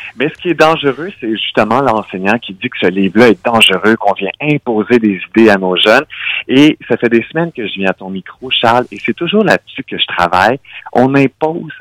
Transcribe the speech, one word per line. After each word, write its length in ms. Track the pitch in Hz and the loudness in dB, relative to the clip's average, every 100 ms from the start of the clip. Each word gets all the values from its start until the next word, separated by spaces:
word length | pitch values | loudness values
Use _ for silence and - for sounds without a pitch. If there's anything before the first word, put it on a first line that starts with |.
| - - | -20 -6
Mais 80 | 143 | -6
ce 140 | - | -4
qui 80 | 180 | -6
est 40 | |
dangereux, 600 | 160 156 160 143 127 175 - | 2 2 4 -2 -4 -10 -8
c'est 100 | 113 | -6
justement 480 | 104 - - 107 120 | -6 -4 -2 0 2
l'enseignant 580 | 139 110 101 95 95 117 | 2 0 -4 -4 -2 -2
qui 140 | - | -4
dit 160 | 95 127 | -10 -10
que 80 | - | -2
ce 60 | 92 | -2
livre-là 420 | 92 98 104 120 | 0 0 4 4
est 160 | 95 123 | 4 0
dangereux, 500 | 117 107 92 101 110 | 2 2 2 0 0
qu'on 160 | 101 | 0
vient 180 | 95 95 - | -2 -6 -6
imposer 580 | 147 147 - 110 98 120 | -4 -2 -2 -4 2 2
des 220 | 110 92 - | 2 -2 -2
idées 200 | 107 113 | 4 4
à 80 | 101 | 4
nos 200 | 92 90 | 0 2
jeunes. 260 | 104 120 151 - - - - | 4 2 2 -10 -8 -8 -2
Et 280 | 131 151 - - | 4 4 2 -4
ça 80 | 117 | -2
fait 120 | 120 | 2
des 160 | 117 107 | 0 0
semaines 220 | 160 170 | -4 -4
que 120 | 143 101 | -6 -10
je 80 | 95 | -4
viens 160 | 95 | -4
à 20 | |
ton 160 | 92 95 | -4 -8
micro, 420 | 95 - - 95 | -12 -12 -16 -6
Charles, 340 | - 117 120 120 | -2 2 2 0
et 80 | 101 | -6
c'est 160 | - 113 | -6 -4
toujours 300 | 170 202 196 | -2 0 2
là-dessus 380 | 92 - - - | 0 -2 -14 -12
que 80 | 95 | -6
je 80 | - | -4
travaille. 520 | - 87 90 101 135 - - - | -2 0 2 2 0 -8 -20 -4
On 200 | - 131 | 0 2
n'impose 600 | 139 135 - 160 170 160 - | 4 0 0 -4 -4 -10 -14